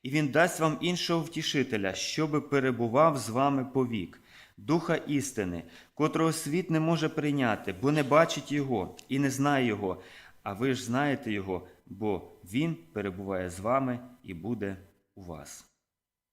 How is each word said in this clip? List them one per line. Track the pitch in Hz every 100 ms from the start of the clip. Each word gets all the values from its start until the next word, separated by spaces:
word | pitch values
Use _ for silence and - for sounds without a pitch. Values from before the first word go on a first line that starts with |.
і | 127
Він | 147 151
дасть | 135 175 175
вам | 156 139
іншого | 175 180 - 170
втішителя, | 147 156 151 147 127 110 98
щоби | 92 - - 156 147
перебував | 147 143 131 117 117 123 160 143
з | 110
вами | 117 139 139
повік, | 127 135 123 110 82 - - - - -
Духа | 104 165 165 160
істини, | - 143 - - 92 85 - - -
котрого | - 156 156 160
світ | 156 147 165 180
не | 160
може | 160 165 156
прийняти, | 156 147 143 123 101 - 92
бо | 131
не | 151
бачить | 135 147 165 - -
Його | 147 135 113 85 - -
і | 131
не | 139
знає | 120 143 139 123
Його. | 104 98 87 - - - -
А | 107
ви | 98 131
ж | 123
знаєте | 120 123 143 135 113
Його, | 104 95 90 85 - -
бо | 98 107 92 - -
Він | 90 110 165
перебуває | 160 - 107 101 92 98 95 90
з | 87
вами | 104 135 131 123 - -
і | -
буде | 85 95 113 98 92 90 _ _
у | -
вас". | 90 78 71 - - _ _ _ _ _ _